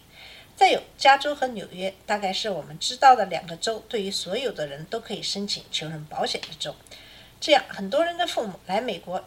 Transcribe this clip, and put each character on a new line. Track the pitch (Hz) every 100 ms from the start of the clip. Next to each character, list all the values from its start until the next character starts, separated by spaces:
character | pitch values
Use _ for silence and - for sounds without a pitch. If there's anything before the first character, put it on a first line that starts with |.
| - - - - - -
再 | 381
有， | 214 - -
加 | 277 269
州 | 294 294
和 | 262
纽 | 220 -
约 | 180 185 - -
大 | 208
概 | 196
是 | 196 220
我 | 165
们 | 143 160
知 | - 254
道 | 269 254
的 | 190
两 | 165 170
个 | 165
州 | - 220 -
对 | 226
于 | 190
所 | 196 175 208
有 | 262
的 | 190 151
人 | 139 160
都 | 226
可 | -
以 | 196
申 | 156 196 202
请 | - -
穷 | - 156
人 | 160 151
保 | - -
险 | -
的 | - 156
州， | 156 - - - - - - -
这 | -
样 | 294 -
很 | - 196
多 | 269 339
人 | 339
的 | 339
父 | 339 220
母 | 165 -
来 | 190
美 | 247 170
国， | 175 180